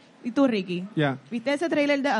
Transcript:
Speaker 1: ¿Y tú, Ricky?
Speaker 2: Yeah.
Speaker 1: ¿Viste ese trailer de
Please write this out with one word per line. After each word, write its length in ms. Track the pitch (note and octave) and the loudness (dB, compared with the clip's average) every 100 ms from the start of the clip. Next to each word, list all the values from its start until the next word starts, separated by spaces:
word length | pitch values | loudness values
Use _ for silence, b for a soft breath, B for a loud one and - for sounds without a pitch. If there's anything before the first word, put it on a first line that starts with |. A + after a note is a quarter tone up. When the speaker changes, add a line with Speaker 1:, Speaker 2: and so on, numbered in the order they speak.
| B - | B -12
Speaker 1:
¿Y 80 | A#3+ | -4
tú, 160 | C#4 C4+ | 2 2
Ricky? 360 | G#3+ F3+ F3 G3 E3 | 2 -2 -6 -4 0
Speaker 2:
Yeah. 200 | C#3+ C3 - | 0 -2 -8
Speaker 1:
¿Viste 220 | A#3 C4+ | -6 -2
ese 160 | C#4+ E4+ | -2 0
trailer 340 | D4+ C#4+ C#4+ | 0 2 2
de 80 | C#4 | 0